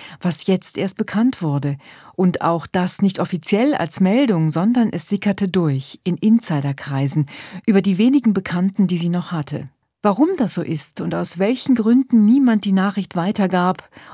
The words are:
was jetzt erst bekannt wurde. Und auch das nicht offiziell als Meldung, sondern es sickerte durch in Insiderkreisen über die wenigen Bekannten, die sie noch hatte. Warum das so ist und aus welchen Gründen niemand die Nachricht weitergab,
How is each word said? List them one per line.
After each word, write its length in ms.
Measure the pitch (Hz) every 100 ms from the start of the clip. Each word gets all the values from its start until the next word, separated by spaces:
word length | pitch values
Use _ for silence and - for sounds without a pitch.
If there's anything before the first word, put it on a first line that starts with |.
| - -
was 280 | 180 165 -
jetzt 280 | 185 - -
erst 200 | 190 -
bekannt 440 | 220 208 240 -
wurde. 360 | 160 143 143 139 - - - -
Und 240 | 185 -
auch 260 | 165 170 -
das 340 | 185 180 -
nicht 200 | 196 -
offiziell 540 | 180 175 - 202 269
als 260 | 294 160 -
Meldung, 500 | 185 226 277 175 160
sondern 420 | 151 196 247 220
es 160 | 170 -
sickerte 380 | 202 208 196 196
durch 540 | 185 165 135 - -
in 140 | - 175
Insiderkreisen 1080 | 214 226 - 151 139 139 143 139 139 143 143 - - 185
über 160 | - 196
die 160 | 196 180
wenigen 360 | 233 277 233
Bekannten, 560 | 196 190 180 190 190 180
die 100 | 175
sie 100 | 170
noch 220 | 175 -
hatte. 380 | 170 139 147 139 _ _ _
Warum 280 | 208 196 320 381
das 180 | 311
so 80 | -
ist 380 | - 156 - -
und 120 | 170
aus 280 | 170 175 170
welchen 340 | 196 254 -
Gründen 500 | 240 220 247 262 233
niemand 400 | 208 269 254 214
die 80 | 202
Nachricht 440 | 190 196 202 185 180
weitergab, 720 | 175 220 190 185 180 185 - - -